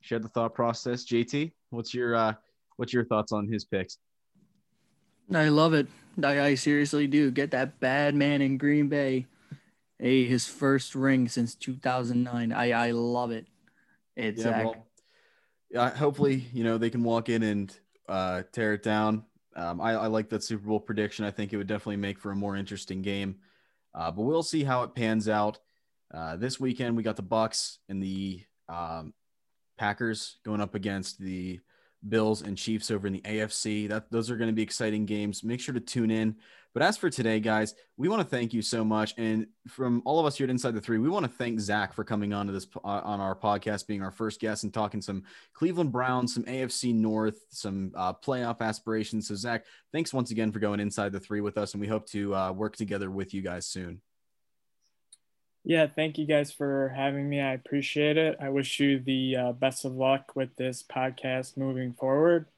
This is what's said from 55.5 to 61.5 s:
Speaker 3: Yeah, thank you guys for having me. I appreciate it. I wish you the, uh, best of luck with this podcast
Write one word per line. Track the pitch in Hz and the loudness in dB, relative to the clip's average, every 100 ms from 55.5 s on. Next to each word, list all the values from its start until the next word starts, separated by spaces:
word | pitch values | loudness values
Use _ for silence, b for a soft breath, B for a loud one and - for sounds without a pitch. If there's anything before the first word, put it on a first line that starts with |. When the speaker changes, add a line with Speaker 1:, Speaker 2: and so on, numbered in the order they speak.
| _ | _
Speaker 3:
Yeah, | - 165 151 | 0 4 4
thank | 151 156 151 | 2 -2 -2
you | 151 | 2
guys | 151 143 | 2 2
for | - 143 135 135 135 | -2 -2 0 0 0
having | 139 139 143 | -2 0 -2
me. | 143 | 0
I | 139 | 0
appreciate | 131 - 143 139 151 147 151 | -2 -2 -2 -2 2 4 4
it. | 160 - | 2 0
I | 139 | -2
wish | 139 131 - | -2 -2 2
you | 143 139 | 4 4
the, | 127 131 131 127 | 2 0 0 0
uh, | 123 | -2
best | 123 135 131 | 0 0 0
of | 139 | -6
luck | 131 131 135 - | 0 2 2 0
with | - 131 - | -6 -6 -4
this | 131 127 | -4 -4
podcast | - 135 131 127 135 127 131 | -8 -4 -4 -2 -4 -4 -4